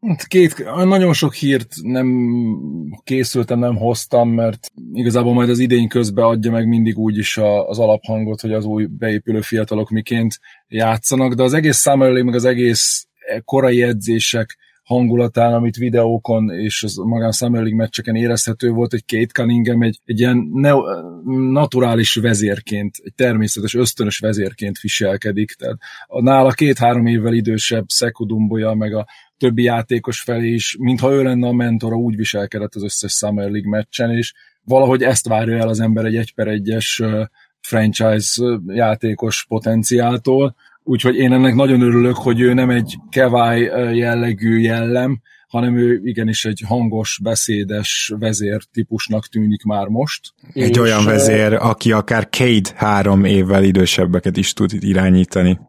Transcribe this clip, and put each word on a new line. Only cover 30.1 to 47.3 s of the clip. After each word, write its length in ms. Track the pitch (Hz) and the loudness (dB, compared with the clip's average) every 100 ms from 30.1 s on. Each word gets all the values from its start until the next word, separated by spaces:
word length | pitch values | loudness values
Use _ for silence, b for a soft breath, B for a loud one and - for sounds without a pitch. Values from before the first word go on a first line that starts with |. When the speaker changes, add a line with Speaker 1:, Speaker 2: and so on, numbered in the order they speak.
| 117 | -8
Speaker 1:
felé 280 | - 117 117 | -6 -4 -2
is, 280 | 117 - - | -2 -4 -4
mintha 340 | 123 123 127 | -2 0 2
ő 100 | 139 | 2
lenne 240 | 131 123 123 | 2 0 0
a 60 | |
mentora, 440 | 123 120 113 113 113 | 0 0 -2 -2 -2
úgy 200 | 120 107 | -2 -2
viselkedett 580 | 110 104 101 107 104 | -4 -4 -6 -6 -8
az 80 | 107 | -8
összes 300 | 101 - 101 | -8 -8 -6
Summer 380 | - 104 104 101 | -4 -4 -4 -4
League 200 | 104 104 | -4 -4
meccsen, 400 | 107 107 - 117 | -4 -4 -4 -2
és 220 | 117 117 _ b b | -2 -4 _ b b
valahogy 380 | - 131 135 127 | 0 2 4 2
ezt 260 | 127 123 - | 2 0 0
várja 300 | 110 113 117 | -2 0 -2
el 100 | 113 | 0
az 120 | 110 | 0
ember 240 | 113 110 | 0 0
egy 120 | 110 113 | 0 -2
egy 180 | 110 | -4
per 140 | - 107 | -6 -4
egyes, 520 | 107 101 110 - - | -2 -2 -4 -4 -4
ö, 220 | 110 107 110 b b _ | -2 -2 -4 b b _
franchise, 840 | - 113 107 98 110 107 101 - | -2 2 2 2 2 2 -2 -2
ö, 140 | 123 117 90 | -2 -2 -4
játékos 800 | 101 113 110 113 104 113 - - | 0 0 0 -2 -2 -4 -4 -4
potenciáltól. 1080 | 110 113 113 104 123 120 123 127 131 139 - b b | -4 0 0 2 0 0 -2 0 2 0 -4 b b
Úgyhogy 340 | - 123 127 127 | -4 0 2 2
én 160 | 131 | 4
ennek 220 | 127 131 | 4 4
nagyon 260 | 120 139 127 | 4 4 4
örülök, 340 | 120 117 123 | 4 4 2
hogy 260 | 123 131 117 | 0 0 2
ő 120 | 123 | 4
nem 160 | 123 127 | 4 2
egy 260 | 120 110 - - | 0 -2 -8 -6
Kawhi, 560 | - 127 120 117 117 120 | 0 2 4 2 2 0
ö, 240 | 113 120 | 0 0
jellegű 680 | 117 120 117 120 101 113 113 | 0 0 0 -2 -2 0 2
jellem, 640 | 113 113 117 123 127 123 b b b | 2 0 0 0 0 -4 b b b
hanem 280 | 120 123 120 | -2 0 2
ő 240 | 120 120 | 2 2
igenis 400 | 107 113 110 110 | -2 -4 -2 -2
egy 180 | 110 98 104 | -4 -8 -4
hangos, 520 | 123 117 110 107 - | -2 0 -2 -6 -6
beszédes 880 | 110 | -4